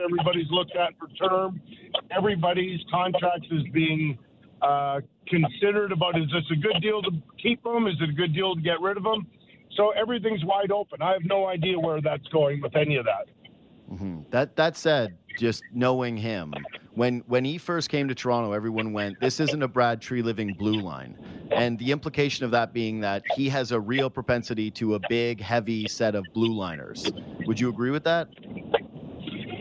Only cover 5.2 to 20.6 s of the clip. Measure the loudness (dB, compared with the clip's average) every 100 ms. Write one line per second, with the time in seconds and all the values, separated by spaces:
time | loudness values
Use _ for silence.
5.2 | 0 2 2 2 2 2 0 0 0 0
6.2 | 0 -2 0 0 2 2 0 0 -2 -4
7.2 | -8 -4 -2 0 0 0 2 0 0 0
8.2 | 0 0 0 0 0 0 0 0 0 -2
9.2 | -4 -14 -20 -20 _ 2 4 4 0 0
10.2 | 0 0 2 2 2 0 -2 -2 0 2
11.2 | 2 2 2 0 0 0 0 0 0 -2
12.2 | 0 2 4 2 0 2 2 2 0 0
13.2 | -4 _ -20 -20 -20 -20 -14 -8 -8 -8
14.2 | -2 0 0 2 2 2 2 4 2 -4
15.2 | -14 -2 0 0 -4 0 2 2 0 -2
16.2 | -4 -4 -6 -10 -10 -14 -8 0 2 2
17.2 | 0 2 2 -2 -2 -2 0 0 0 -2
18.2 | 0 2 2 0 -2 -2 -2 -2 -4 0
19.2 | 0 2 0 0 0 2 2 2 -2 -2
20.2 | 0 0 -4 -2